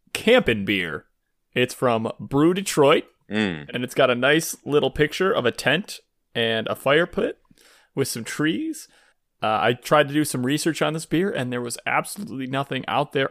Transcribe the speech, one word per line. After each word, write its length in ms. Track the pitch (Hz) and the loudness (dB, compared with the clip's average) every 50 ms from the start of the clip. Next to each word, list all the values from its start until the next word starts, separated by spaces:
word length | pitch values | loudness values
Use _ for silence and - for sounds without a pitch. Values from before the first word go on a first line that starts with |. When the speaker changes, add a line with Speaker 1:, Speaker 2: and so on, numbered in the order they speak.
| _ _ | _ _
Speaker 1:
Campin' 520 | - - - 220 247 254 - 123 113 104 98 | -10 -2 2 4 4 4 4 2 0 -2 0
Beer. 400 | 107 104 95 90 82 76 78 - _ _ _ _ _ _ _ _ _ _ | -2 -2 -2 -2 -4 -6 -10 -12 _ _ _ _ _ _ _ _ _ _
It's 180 | 123 123 123 | -2 0 0
from 380 | - - 135 123 117 110 113 113 - - | -2 0 0 2 2 0 -2 -4 -8 -8
Brew 340 | 107 104 135 139 151 170 | -8 -2 2 4 4 4
Detroit, 520 | 185 196 196 - - 156 139 139 160 - - - _ _ _ _ | 4 2 -2 -2 2 4 6 6 6 4 2 -4 _ _ _ _
Speaker 2:
Mm. 380 | 101 107 107 95 85 76 73 - | -2 0 0 0 -2 -6 -10 -8
Speaker 1:
and 120 | - 123 127 | -6 -6 -6
it's 100 | 123 - | -4 2
got 160 | - 139 123 | 2 4 4
a 60 | 120 | 4
nice 400 | 120 127 139 151 165 165 - - - _ | 2 2 2 2 2 0 -2 -8 -10 _
little 260 | 151 143 147 139 131 | 0 2 2 2 2
picture 400 | - - 151 156 - - 185 190 | 2 0 0 0 0 0 0 0
of 140 | - - 123 | 2 2 2
a 60 | 117 | 0
tent 480 | - - - - 139 175 214 - - - - _ _ _ _ _ _ | -2 0 0 0 0 0 -2 -6 -14 -18 -18 _ _ _ _ _ _
and 320 | 117 117 113 113 113 110 | -2 0 0 0 -2 -2
a 80 | - 104 | -4 -6
fire 320 | - - 131 143 160 175 | -2 2 2 4 4 2
pit 320 | 180 - 196 226 294 - - _ _ _ _ _ _ _ _ _ _ _ | 2 0 -2 -2 -2 -4 -8 _ _ _ _ _ _ _ _ _ _ _
with 140 | 143 131 - | -4 -4 -4
some 160 | - 120 113 | -4 -8 -8
trees. 640 | - - - 147 156 180 247 311 320 302 - - - _ _ _ _ _ _ _ _ _ _ | -8 -4 -2 -2 -2 -2 -2 -4 -6 -8 -10 -14 -18 _ _ _ _ _ _ _ _ _ _
Uh, 180 | - 107 110 101 | -2 -2 0 2
I 100 | - 117 127 | 2 2 0
tried 340 | - - - 160 151 147 139 | 0 0 2 4 4 4 4
to 60 | 143 | 0
do 100 | 151 151 | 0 0
some 200 | - - 131 123 | 0 -2 -2 -2
research 380 | 127 147 151 - 170 156 - | -2 -2 0 0 -2 -2 0
on 120 | 160 151 156 | -2 -2 -2
this 120 | 160 - | -6 -6
beer, 240 | - - 156 190 202 | -2 0 0 0 0
and 220 | - 139 131 123 | -2 -4 -4 -4
there 100 | 123 123 | -4 -6
was 160 | 120 120 - - - | -6 -6 -10 -8 -4
absolutely 640 | 127 123 147 165 - - 202 - - 104 135 131 127 | -2 -2 -2 -2 -4 -10 -12 -12 -10 -10 -10 -8 -6
nothing 360 | 135 135 139 - 139 131 - - | -4 -4 -4 -4 -6 -6 -4 -2
out 240 | 104 131 147 - | -2 -2 -2 0
there 160 | - 139 135 - | -2 -2 -2 -2